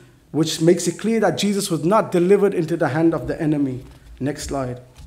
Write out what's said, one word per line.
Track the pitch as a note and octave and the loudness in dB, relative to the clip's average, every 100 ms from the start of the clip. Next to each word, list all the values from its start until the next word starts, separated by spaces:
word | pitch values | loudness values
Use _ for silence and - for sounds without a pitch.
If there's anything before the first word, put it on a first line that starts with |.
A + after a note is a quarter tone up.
| - _ _ | -20 _ _
which | C#3+ D#3 - | -2 -2 2
makes | D#3+ F#3 F3 | 4 4 0
it | E3 | -4
clear | G#3+ A3+ | -2 0
that | G3 - | 0 0
Jesus | G3+ G3+ G3 | -2 -2 -2
was | D#3+ | -2
not | D#3+ G#3+ E3+ | 2 2 2
delivered | F3+ F3 G3 G3+ F3+ | 2 4 4 4 0
into | D#3 E3 | -2 -2
the | D#3 | 0
hand | D3+ E3 | 2 2
of | D#3 B2+ | 2 -4
the | C#3 | -2
enemy. | D#3 D3 C3+ B2 - - - - | 0 0 -2 -4 -12 -20 -20 -8
Next | C3 C#3+ - | -6 -6 -6
slide. | C#3+ B2+ A#2+ - - | -6 -6 -8 -16 -20